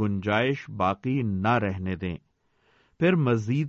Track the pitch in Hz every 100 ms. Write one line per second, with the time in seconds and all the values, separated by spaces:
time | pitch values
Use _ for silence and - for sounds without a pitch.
0 | 107 98 101 104 127 139 - 104 92 98
1 | 127 135 113 95 107 120 104 95 92 90
2 | 92 82 _ _ _ _ _ _ _ -
3 | 170 180 131 117 107 135